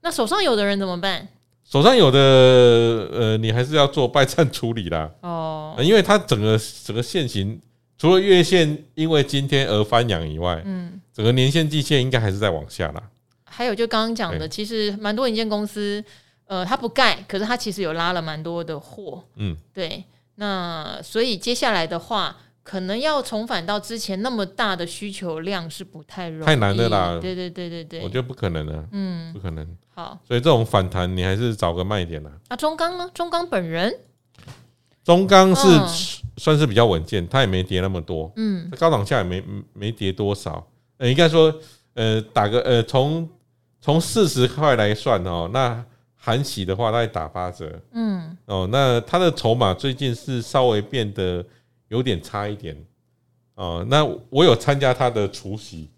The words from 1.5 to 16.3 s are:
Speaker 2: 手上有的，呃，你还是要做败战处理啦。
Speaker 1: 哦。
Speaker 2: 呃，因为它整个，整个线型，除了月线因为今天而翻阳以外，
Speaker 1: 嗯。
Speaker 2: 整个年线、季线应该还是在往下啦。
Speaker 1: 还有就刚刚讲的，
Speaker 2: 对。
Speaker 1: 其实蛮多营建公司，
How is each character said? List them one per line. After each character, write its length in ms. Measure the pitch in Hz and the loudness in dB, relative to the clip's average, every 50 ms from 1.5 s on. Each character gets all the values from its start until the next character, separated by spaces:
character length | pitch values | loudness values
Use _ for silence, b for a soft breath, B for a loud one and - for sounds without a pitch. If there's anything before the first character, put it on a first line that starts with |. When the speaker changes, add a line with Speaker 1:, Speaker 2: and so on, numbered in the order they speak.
| _ _ _ | _ _ _
Speaker 2:
手 180 | _ - 135 | _ 2 6
上 160 | 147 214 262 247 | 8 8 8 8
有 140 | 190 135 | 6 6
的， 960 | 127 139 139 135 135 131 127 127 131 123 123 120 117 117 117 117 117 113 101 - | 8 6 8 8 8 10 10 10 10 10 8 8 8 6 4 4 2 0 -4 -6
呃， 260 | - 104 117 110 110 107 | -4 -2 0 0 0 0
你 140 | 110 113 | 0 0
还 120 | 110 120 123 | 0 0 -2
是 100 | 131 151 | 0 2
要 140 | 156 143 135 | 2 2 2
做 200 | - 156 131 117 | 2 0 -2 2
败 160 | - 147 135 | 4 2 2
战 260 | 127 - - 165 131 | 2 2 0 0 0
处 220 | - - - 117 117 | 0 -4 -6 -4 -4
理 140 | 113 95 85 | -4 -4 -4
啦。 200 | 82 80 78 78 - _ | -4 -4 -4 -6 -10 _
Speaker 1:
哦。 520 | - 175 170 165 160 160 156 156 151 151 160 | -12 -10 -8 -8 -8 -8 -8 -10 -12 -12 -6
Speaker 2:
呃， 80 | - 127 | -2 2
因 120 | 165 214 | 4 6
为 60 | 220 | 6
它 160 | 185 - 202 214 | 6 4 2 2
整 220 | 202 - - 107 | 2 0 -2 0
个， 180 | 104 110 110 110 107 - - - - | 2 2 2 2 0 -4 -16 -18 -12
整 120 | - 107 | -8 -6
个 60 | 113 | -6
线 260 | 120 - - 185 151 120 | -6 -4 -4 -4 -4 -2
型， 320 | - 104 98 101 113 - _ _ _ _ _ _ _ _ | -4 -4 -4 -4 -6 -10 _ _ _ _ _ _ _ _
除 160 | - 160 185 | 4 4 4
了 80 | 185 | 6
月 200 | 196 202 190 180 170 | 6 6 6 6 6
线 420 | 170 180 180 165 151 151 151 - _ _ | 4 4 2 4 2 0 -4 -8 _ _
因 160 | - 156 160 | -4 -2 2
为 140 | 160 151 139 | 2 2 2
今 240 | 139 - 139 139 139 | 2 -2 -4 -2 0
天 200 | 143 135 135 98 | 0 0 0 2
而 160 | 104 104 104 | 2 0 0
翻 240 | - - 117 120 120 | 2 2 2 2 2
阳 220 | 101 82 82 78 | 0 -2 -2 -6
以 80 | 76 78 | -6 -4
外， 240 | 87 90 87 80 82 | -2 -2 -2 -4 -6
Speaker 1:
嗯。 380 | 196 190 185 175 175 185 190 - _ | -8 -8 -8 -10 -12 -14 -18 -20 _
Speaker 2:
整 140 | _ - 107 | _ 0 2
个 60 | 113 | 2
年 180 | 123 131 127 135 | 4 4 2 2
线、 180 | 139 165 160 151 | 2 0 0 0
季 140 | 143 156 | -2 -2
线 180 | 139 - 151 139 | -2 2 2 2
应 100 | 123 131 | 2 2
该 100 | 127 120 | 0 0
还 100 | 113 104 | 0 0
是 80 | 95 101 | -2 0
在 140 | 107 101 | 0 -2
往 120 | 87 78 73 71 | -2 -2 -6 -10
下 220 | - - 90 76 | -8 -6 -6 -6
啦。 100 | 73 - - - _ _ _ _ _ _ _ | -6 -10 -16 -16 _ _ _ _ _ _ _
Speaker 1:
还 220 | _ - - 240 | _ -10 -6 -4
有 80 | 247 214 | -4 -2
就 140 | 196 233 226 | -2 -2 -2
刚 140 | 226 220 | 0 -2
刚 120 | 220 226 233 | -2 -2 -4
讲 180 | 220 220 170 - | -4 -6 -6 -4
的， 140 | 160 156 165 | -6 -6 -8
Speaker 2:
对。 20 | |
Speaker 1:
其 140 | - - 214 | -8 -8 -8
实 320 | 208 233 220 214 208 202 202 | -6 -4 -4 -4 -4 -4 -4
蛮 160 | 214 208 214 | -6 -4 -4
多 140 | 220 269 254 | -2 -2 -2
营 60 | 220 | -2
建 160 | 214 226 220 | -2 -2 -2
公 160 | 208 208 208 | -2 -4 -4
司， 360 | 208 - 208 208 202 202 208 214 b b b b b | -6 -6 -6 -6 -4 -6 -6 -10 b b b b b